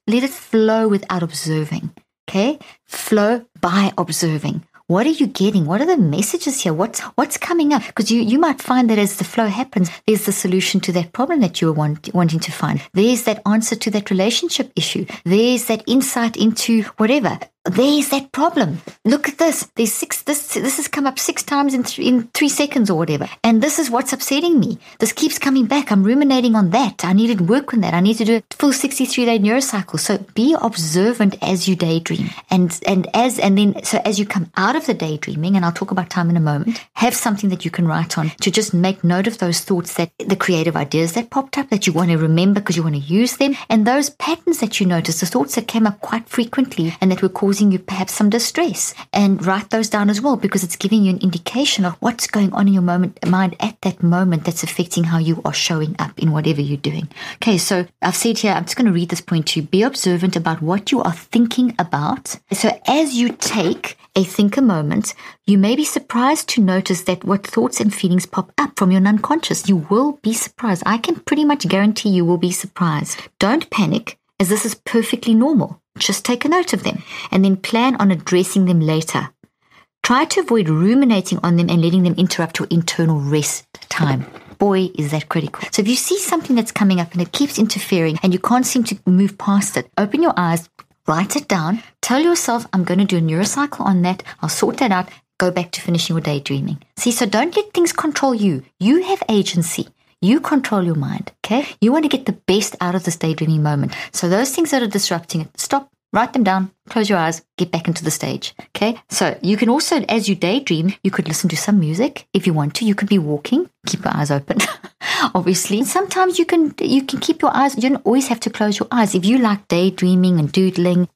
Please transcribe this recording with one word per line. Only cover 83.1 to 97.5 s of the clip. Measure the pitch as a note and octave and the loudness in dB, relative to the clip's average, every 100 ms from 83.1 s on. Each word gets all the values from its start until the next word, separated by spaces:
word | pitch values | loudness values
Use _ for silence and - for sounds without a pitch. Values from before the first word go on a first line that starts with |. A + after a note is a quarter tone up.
| D#3 | 0
rest | C#3+ D3+ C#3+ - - - - | 0 0 0 -6 -12 -20 -10
time. | - D3+ C3 C3+ - - - | -2 0 0 -4 -14 -20 -2
Boy, | G3+ F#3+ F#3 - | 2 2 0 -2
is | D3 | -4
that | D3+ - | -4 -2
critical. | E3 D3+ - - | -4 -4 -8 -6
So | - | -2
if | G#3 | 0
you | B3+ | 0
see | - G4 | -2 -4
something | - E4 - | -2 -2 0
that's | A#3+ A3+ | 0 0
coming | - G3 F3+ | 0 2 2
up | E3+ | 0
and | E3+ | -4
it | E3+ | -4
keeps | - C#4+ - | -2 -2 0
interfering | G#3+ G3 - F#3 E3 D#3+ | -2 -2 -2 0 0 0
and | F#3+ | 0
you | F3+ | 0
can't | - B3 C4 | 2 0 2
seem | B3+ A3+ | 0 -2
to | G3+ - | -2 2
move | F#3 G3 - | 4 2 0
past | - G3+ G3+ - | 0 0 0 -4
it, | - - | -4 -2
open | G3+ C#4+ | 0 2
your | E4 - | 2 2
eyes, | F3 E3+ - - - _ - | 0 -2 -4 -18 -20 _ -2
write | D#3+ G3+ D4 | -2 -2 -4
it | - | -2
down, | F#3 D#3 A3+ - _ | -2 0 -4 -6 _
tell | - C4 | -2 2
yourself, | E4 E4+ - A#3 - | 2 2 0 -2 -2
"I'm | F#3+ | -2
gonna | F3 F#3 G3 | 0 2 2
do | F3 | 2
a | |
neurocycle | D#3+ D#3+ G#3 C#4 C#4+ - - | 0 0 -2 -2 -4 -2 0
on | F#3 | 2
that, | F3+ F#3+ - - | 2 -2 -8 -8
I'll | D#3 | -6
sort | - G#3 A#3 | -2 -2 0
that | B3+ | 0
out," | F3+ F#3 - _ - | 0 -2 -12 _ -2
go | F3+ | -2
back | F3+ E3+ | 0 -4
to | - | -6
finishing | - E3 - | -2 -2 0
your | E3 | -2
daydreaming. | D3+ D3 - C#3 C#3 D3+ - - | -2 -4 -4 -4 -4 -6 -10 -4
See, | A#3+ | -2
so | A#3 G#3+ | 0 0
don't | G#3+ D#4 | 0 0